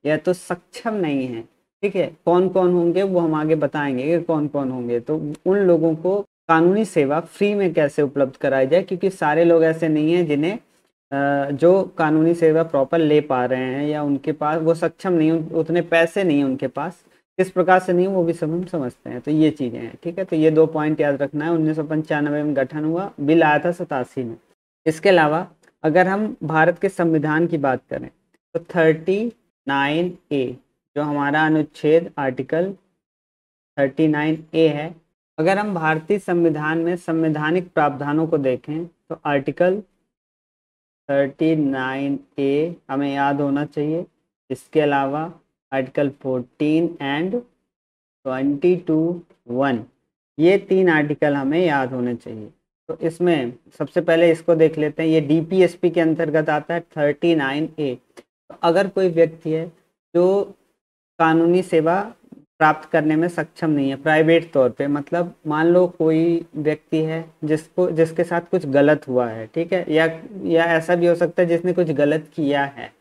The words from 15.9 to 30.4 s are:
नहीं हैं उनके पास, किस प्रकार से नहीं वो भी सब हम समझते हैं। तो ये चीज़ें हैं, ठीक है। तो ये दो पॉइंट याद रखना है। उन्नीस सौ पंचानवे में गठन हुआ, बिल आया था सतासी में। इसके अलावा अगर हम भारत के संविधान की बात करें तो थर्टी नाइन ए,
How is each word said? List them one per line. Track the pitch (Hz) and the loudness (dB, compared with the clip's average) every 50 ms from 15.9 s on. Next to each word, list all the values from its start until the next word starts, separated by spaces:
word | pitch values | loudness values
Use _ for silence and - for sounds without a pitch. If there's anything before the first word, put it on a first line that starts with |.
| 165 165 165 165 - 208 196 | 2 2 2 2 0 -2 0
नहीं | 175 143 143 | 0 0 0
हैं | 139 | 0
उनके | 135 131 - 143 | -2 -2 -4 -6
पास, | 127 _ 143 147 175 - _ _ _ _ _ _ _ _ - | -8 _ -8 -8 -8 -10 _ _ _ _ _ _ _ _ -4
किस | 185 185 | -4 -2
प्रकार | - 185 170 185 185 185 | 0 -2 2 4 4 4
से | 180 - | 4 2
नहीं | 180 175 180 | 0 0 0
वो | 190 190 185 170 | 0 0 0 0
भी | 165 | -2
सब | 160 165 165 156 | -2 -4 -4 -4
हम | 160 175 180 | -4 -4 -6
समझते | 160 - 160 131 123 - _ _ 123 | -6 -6 -6 -6 -6 -8 _ _ -14
हैं। | 123 123 | -14 -10
तो | 120 147 | -4 -2
ये | 151 156 156 151 | 2 2 2 2
चीज़ें | - - 139 120 117 123 | 2 -2 -6 -6 -6 -8
हैं, | 117 113 - - | -12 -14 -14 -12
ठीक | - 170 170 190 | -12 -10 -8 -8
है। | 190 | -6
तो | 185 175 | -4 0
ये | 156 156 160 | 2 2 4
दो | 156 156 160 | 6 4 4
पॉइंट | 151 160 156 151 151 156 151 | 4 2 -2 -2 -2 0 0
याद | 151 147 139 135 | 0 0 0 -2
रखना | 143 139 - 147 151 | -4 -4 -4 -4 -2
है। | 165 | 0
उन्नीस | 170 160 156 156 156 | 0 0 0 0 -2
सौ | 156 | -2
पंचानवे | 147 151 160 151 156 - 165 147 147 151 147 147 | -4 -4 -4 -4 -2 -2 -4 -2 -2 -2 -2 -2
में | 147 151 143 | -2 -2 -2
गठन | 135 131 131 151 151 151 | -2 -2 -4 -6 -6 -4
हुआ, | 156 165 175 196 202 - - | -4 -4 -4 -6 -8 -10 -6
बिल | 143 139 160 170 | 0 2 4 4
आया | 165 151 151 147 | 4 4 2 2
था | - 175 | 0 -2
सतासी | 175 - 175 - 147 131 123 - - 135 127 | -4 -4 -8 -6 -6 -6 -6 -6 -8 -8 -8
में। | 113 113 - _ _ _ _ _ _ _ _ _ | -8 -10 -14 _ _ _ _ _ _ _ _ _
इसके | 160 156 160 - 202 | -4 -4 2 2 4
अलावा | 190 170 156 147 151 165 190 - _ _ _ _ _ _ | 6 6 4 4 0 -2 -4 -8 _ _ _ _ _ _
अगर | - 156 151 180 180 | -2 2 4 4 4
हम | 185 196 202 214 214 - _ - | 2 2 -2 -4 -6 -8 _ -8
भारत | 147 160 156 160 165 180 - | -2 2 2 2 2 2 0
के | - 196 | -4 -6
संविधान | - - 175 165 160 151 143 156 151 160 170 | -2 -2 0 0 0 0 0 0 0 0 0
की | 170 170 151 | -2 -2 -2
बात | 139 135 127 120 _ _ | -2 -2 -2 -4 _ _
करें | - - 123 123 _ _ _ _ _ _ _ _ - | -10 -10 -10 -14 _ _ _ _ _ _ _ _ -10
तो | 165 | -10
थर्टी | 170 - - 175 160 160 156 160 160 185 190 202 226 240 - _ _ _ _ _ _ 135 | -10 -4 0 2 4 4 2 2 0 -2 -2 0 -2 -6 -8 _ _ _ _ _ _ -4
नाइन | 139 139 139 143 151 165 175 180 180 - _ _ | -2 0 0 0 0 -2 -2 -4 -6 -12 _ _
ए, | 151 139 | -4 -2